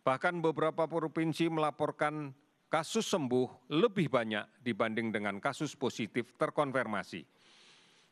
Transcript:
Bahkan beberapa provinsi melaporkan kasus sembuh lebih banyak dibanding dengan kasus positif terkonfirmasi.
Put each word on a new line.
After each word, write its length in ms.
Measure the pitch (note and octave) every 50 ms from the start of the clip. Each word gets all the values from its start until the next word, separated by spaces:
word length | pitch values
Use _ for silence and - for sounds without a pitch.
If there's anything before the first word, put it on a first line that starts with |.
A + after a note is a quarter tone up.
Bahkan 400 | _ C#3 C3 - - F3+ F3 F3
beberapa 480 | D#3+ D#3+ D#3 D3+ D#3 D#3+ D3 - D#3+ D3
provinsi 640 | D#3+ E3+ D#3 D#3 - E3 D#3+ E3 D3 - E3 E3
melaporkan 800 | E3 D#3 D3+ D3+ C#3 - D3+ C#3+ - - D#3+ D3+ D3+ D3+ D3 C#3 C3 _ _ _ _ _ _ _
kasus 320 | - D#3 D#3+ - - A3+ G#3+
sembuh 640 | - - F#3+ C#3+ B2 B2+ B2+ B2+ A#2 - - _ _
lebih 400 | D3 D#3 G3+ A#3+ G3 G#3 F3 B2+
banyak 560 | - B2+ A#2 A2 G#2+ G#2 A2 - _ _ -
dibanding 480 | B2 A2+ G2+ A#2 A2 A2 A#2 A2+ A2+
dengan 240 | G#2 A2 G#2 G#2 G2 G2+ -
kasus 320 | C#3 B2+ - D#3 C#3+ -
positif 560 | - - A#2+ - - A#2+ F#2+ _ B2+ A2+ - _ _
terkonfirmasi. 960 | D#3 D3+ - - D3 C#3 B2 C3 A#2+ A2 G#2+ G2 F#2 - - F2+ - _ _ _ _ - - - - - - - _ _ _ _ _ _